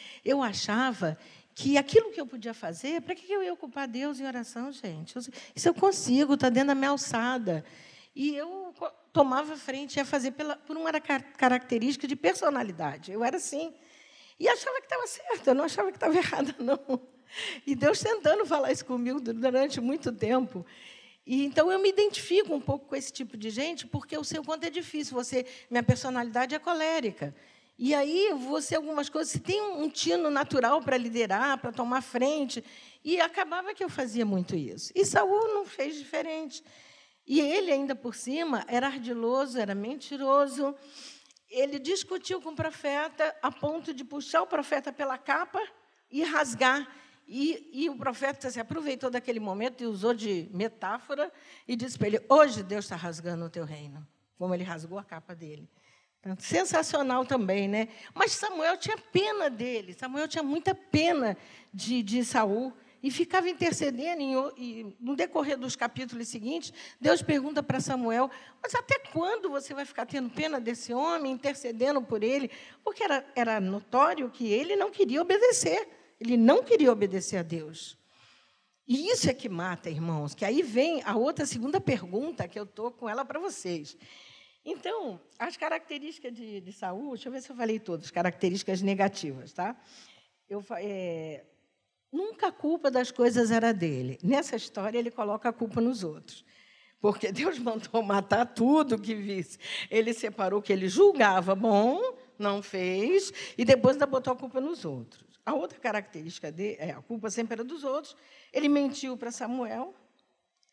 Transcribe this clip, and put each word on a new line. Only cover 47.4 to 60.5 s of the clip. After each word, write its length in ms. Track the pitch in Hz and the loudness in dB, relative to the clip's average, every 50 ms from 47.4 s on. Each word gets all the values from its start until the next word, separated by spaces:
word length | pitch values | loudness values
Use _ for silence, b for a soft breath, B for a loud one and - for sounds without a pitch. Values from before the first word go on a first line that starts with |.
| 277 320 320 - - - | 0 0 0 -2 -6 -10
e 180 | - 254 302 339 | -6 -2 -2 -2
o 60 | 285 | -2
profeta 560 | 240 - 269 233 - 269 269 277 277 - 254 | -2 -4 -4 -2 0 -2 -2 -2 -2 -6 -6
se 80 | 233 233 | -4 -6
aproveitou 500 | 226 226 277 320 302 294 262 240 - 254 | -6 -4 -4 -4 -2 -2 -2 -2 -2 -2
daquele 300 | 240 247 240 - 233 220 | -2 -2 0 -2 -2 -2
momento 420 | 214 202 185 202 226 254 247 254 | -2 -4 -2 -2 -2 -2 -4 -4
e 60 | 240 233 | -4 -4
usou 260 | 214 185 190 233 240 | -2 0 2 2 2
de 360 | 220 214 214 196 175 160 180 | 2 0 -2 -2 -2 -2 -4
metáfora 800 | 208 180 214 226 - - 240 277 214 240 - - 285 285 302 359 - B B B B B B | -4 -4 -4 -4 -4 -6 -6 -6 -6 -6 -6 -6 -2 -2 -2 -2 -4 B B B B B B
e 120 | B 247 233 | B -6 -4
disse 200 | 247 254 - - | -4 -4 -4 -2
pra 100 | 214 208 | 0 2
ele, 120 | 208 214 - - | 0 2 4 8
"Hoje 340 | 269 302 302 285 226 208 | 10 10 10 8 6 0
Deus 280 | 196 180 202 208 202 - | -4 -4 -4 -4 -4 -6
tá 80 | 190 165 | -8 -8
rasgando 480 | 170 175 165 160 165 175 175 165 170 | -6 -6 -8 -6 -6 -6 -6 -6 -6
o 40 | 165 | -8
teu 140 | - 175 165 | -8 -8 -8
reino", 420 | 147 151 151 147 147 139 151 151 - _ _ _ _ _ - | -8 -10 -12 -14 -14 -14 -16 -18 -18 _ _ _ _ _ -6
como 160 | 180 185 180 | -4 -2 -2
ele 120 | 175 180 | -2 -2
rasgou 340 | 180 170 160 160 165 185 196 | -4 -8 -8 -10 -10 -10 -12
a 40 | 196 | -12
capa 300 | - - 160 - - 180 | -12 -14 -16 -14 -16 -16
dele. 360 | 165 165 151 151 147 156 - b b b b b b b b b _ | -16 -14 -14 -16 -16 -18 -20 b b b b b b b b b _
Então, 160 | - 190 190 - | -10 -10 -10 -8
sensacional 880 | - - - 339 381 - - 320 320 - - 302 277 262 254 254 254 | -6 -2 0 0 2 2 2 2 2 2 0 0 2 2 2 0 0
também, 420 | 254 277 254 202 185 190 202 196 196 | 2 2 2 2 2 2 2 0 0
né? 200 | 202 214 220 220 B B B B B | 0 0 -2 -2 B B B B B
Mas 200 | - 392 453 - | 2 2 2 2
Samuel 420 | - - 427 381 330 311 330 370 | 0 -4 -4 -2 0 0 0 0
tinha 220 | - - - 440 - | 0 -2 -4 -4 -4
pena 520 | - - - 359 392 427 427 403 339 285 | -4 -2 0 2 2 2 0 0 0 -2
dele, 440 | 247 214 240 247 247 220 196 180 175 | -2 -2 -4 -4 -4 -4 -6 -8 -14
Samuel 340 | - - 254 262 285 311 311 | -12 -10 -8 -4 -4 -4 -4
tinha 160 | - 330 311 | -2 -2 -2
muita 320 | 277 | 0